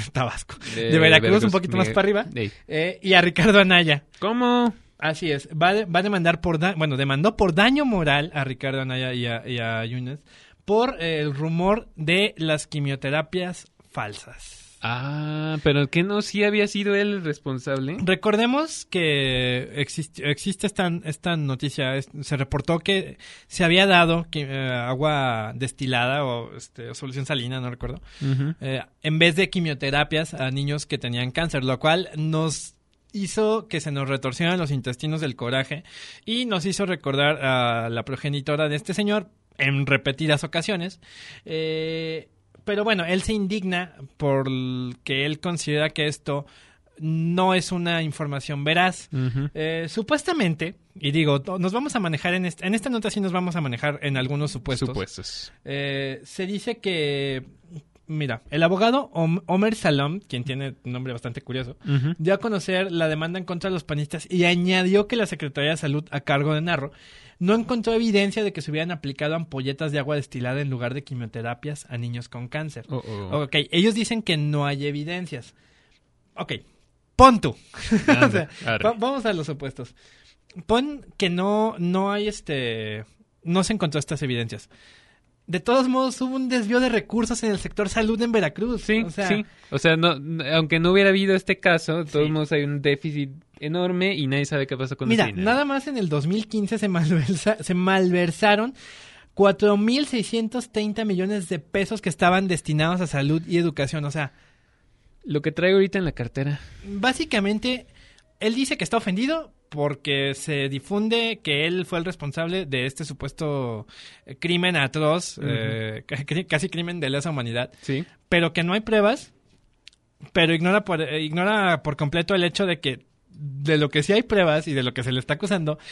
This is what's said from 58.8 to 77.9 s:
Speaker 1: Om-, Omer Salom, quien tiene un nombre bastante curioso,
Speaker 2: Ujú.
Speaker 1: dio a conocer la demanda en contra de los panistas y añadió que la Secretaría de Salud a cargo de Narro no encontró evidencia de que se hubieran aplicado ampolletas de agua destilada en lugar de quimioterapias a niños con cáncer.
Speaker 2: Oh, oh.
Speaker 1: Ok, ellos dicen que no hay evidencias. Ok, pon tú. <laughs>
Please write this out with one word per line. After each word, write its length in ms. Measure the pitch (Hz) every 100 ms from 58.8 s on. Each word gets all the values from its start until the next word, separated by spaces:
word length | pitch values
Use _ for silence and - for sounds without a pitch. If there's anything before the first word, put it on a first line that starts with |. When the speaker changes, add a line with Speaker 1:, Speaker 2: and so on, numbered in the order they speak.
| 226 269 -
Speaker 1:
Om-, 280 | 170 160 170 170
Omer 280 | 190 214
Salom, 460 | 220 175 143 147 190
quien 240 | - 123
tiene 300 | 143 135 139 -
un 80 | 123
nombre 200 | 123 131
bastante 280 | 117 127 -
curioso, 340 | - 127 123 -
Speaker 2:
Ujú. 300 | 175 139 139 175
Speaker 1:
dio 160 | 165
a 40 | 196
conocer 540 | 233 196 190 185 190
la 160 | 170 160
demanda 300 | 156 165 185
en 60 | 180
contra 220 | 175 196
de 40 |
los 100 | 180
panistas 420 | - 147 147 160 -
y 140 | 180
añadió 640 | 175 175 180 185 180 202 208
que 80 | 240
la 100 | 196
Secretaría 440 | 151 147 143 147
de 60 | 160
Salud 280 | 147 147 -
a 100 | 143
cargo 340 | - 143 147
de 60 | 151
Narro 320 | 170 170 - - - - - -
no 160 | 180
encontró 400 | 226 240 240 226
evidencia 500 | 226 226 202 202 220
de 80 | 202
que 80 | 170
se 100 | 151
hubieran 200 | 151 170
aplicado 440 | 165 139 139 151
ampolletas 580 | 165 160 135 135 135 156
de 60 | 147
agua 160 | 143 147
destilada 440 | - 127 123 139
en 80 | 143
lugar 240 | 127 120
de 120 | 135
quimioterapias 800 | - 123 113 117 117 120 151 147 -
a 80 | 120
niños 320 | 120 120 -
con 200 | 120 120
cáncer. 360 | 151 156 120 -
Speaker 2:
Oh, 120 | 127 - 101 95
oh. 120 | 147
Speaker 1:
Ok, 100 | 143 151 147
ellos 240 | 170 214
dicen 260 | 214 208 226
que 160 | 214 151
no 300 | 147 147 143
hay 200 | 139 143
evidencias. 680 | 147 151 180 170 127 - _ _ _ _ _ _ _ _
Ok, 180 | - 165 120 - _ _ _ _ -
pon 240 | 262 220
tú. 160 | 120 - - -
<laughs> 260 | -